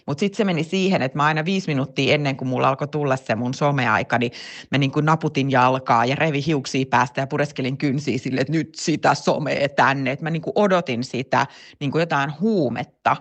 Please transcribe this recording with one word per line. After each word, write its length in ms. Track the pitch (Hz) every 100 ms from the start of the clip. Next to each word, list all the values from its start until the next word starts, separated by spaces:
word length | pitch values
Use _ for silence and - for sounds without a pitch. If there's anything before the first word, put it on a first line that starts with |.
| -
mut 120 | -
sit 160 | 202
se 100 | 202
meni 200 | 202 165
siihen, 380 | 160 190 190 180
että 160 | 135 147
mä 60 |
aina 200 | 151 156
viisi 240 | 160 196 185
minuuttia 460 | 139 135 - 127
ennen 220 | 151 143 127
kuin 120 | 131
mulla 200 | 127 131
alkoi 200 | 135 143
tulla 280 | 151 143 131
se 180 | -
mun 200 | 110 123
someaika, 640 | 131 143 143 120 104 - 120
niin 140 | 120 - - - -
mä 80 | 131
niinku 220 | 139 151
naputin 500 | 151 160 156 147 135
jalkaa 540 | 131 127 131 - 117
ja 120 | 120 139
revin 260 | 160 143
hiuksia 420 | 143 147 127 135 135
päästä 300 | 120 127 -
ja 60 | 135
pureskelin 520 | 147 147 - 127 135
kynsiä 400 | 147 139 165 156
silleen, 220 | 135 131
että 120 | 135
nyt 220 | 160 147
sitä 400 | - - 147 151
somea 540 | 135 - 156 139 135 139
tänne. 420 | - 127 139 131
Et 100 | 143
mä 100 | 156
niinku 220 | 165 -
odotin 500 | - 208 185 175 117
sitä 420 | 131 127 131 123 - - - -
niinku 180 | 143 151
jotain 340 | 170 147 139 147
huumetta. 760 | 214 202 123 117 - _ 117 139